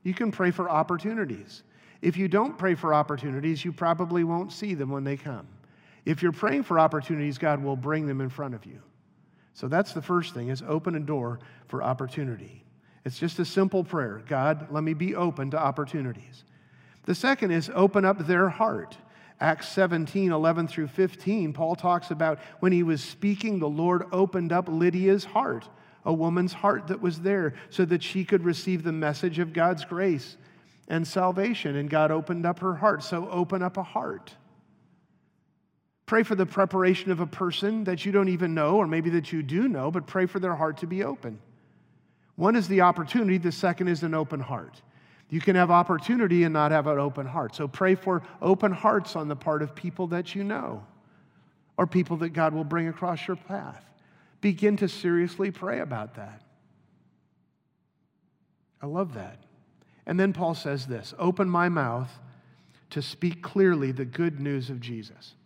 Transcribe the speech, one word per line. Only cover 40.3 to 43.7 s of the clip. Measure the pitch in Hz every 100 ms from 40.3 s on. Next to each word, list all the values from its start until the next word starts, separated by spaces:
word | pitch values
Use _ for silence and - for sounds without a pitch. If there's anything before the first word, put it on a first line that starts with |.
| 196
their | 185 165
heart | 160 151
to | 170
be | 185
open. | 220 277 123 110 - _ _ _ _ _ _ _ _ -
One | 175 233
is | 175
the | 196
opportunity, | 180 175 156 247 214 185
the | 170
second | - 196